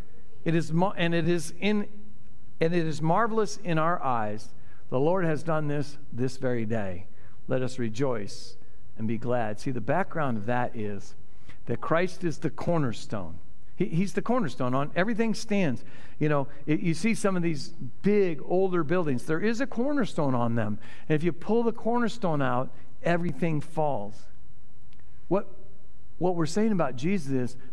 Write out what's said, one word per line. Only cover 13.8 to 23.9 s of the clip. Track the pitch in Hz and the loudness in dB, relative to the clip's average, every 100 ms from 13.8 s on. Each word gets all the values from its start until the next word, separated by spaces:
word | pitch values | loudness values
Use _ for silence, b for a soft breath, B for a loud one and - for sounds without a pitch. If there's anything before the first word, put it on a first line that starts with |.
| 208 | 0
he's | 165 196 | 0 0
the | 202 | 0
cornerstone. | 196 254 156 - 127 | 0 0 0 0 0
On | 131 139 110 | 0 0 0
everything | 202 214 226 | 0 0 0
stands. | - - 202 160 117 - B B B | 0 0 2 2 0 -2 B B B
You | 151 | 0
know, | 147 139 B 156 | 2 0 B 0
it, | 151 | 0
you | 170 | 0
see | 160 226 | 0 2
some | 214 202 185 | 2 2 2
of | |
these | 170 143 - - 127 - | 0 0 -2 -2 -2 0
big, | 190 208 185 143 - | 2 4 2 0 0
older | 180 190 175 143 | 2 2 2 2
buildings. | 180 151 120 151 | 2 2 0 0
There | 160 | 0
is | 214 226 | 0 0
a | 269 | 0
cornerstone | 220 269 294 190 - 143 | 0 0 2 0 0 2
on | 123 117 117 | 2 2 2
them. | 107 107 B B B | 0 0 B B B
And | 151 | 2
if | |
you | 170 | 2
pull | 160 - 226 | 0 0 2
the | 233 | 2
cornerstone | 220 220 240 226 - 185 147 | 0 0 2 0 0 0 2
out, | 131 123 131 - B - | 2 0 0 -2 B 0
everything | 165 170 175 - 170 147 | 0 2 0 0 0 0
falls. | - 165 151 | 0 0 0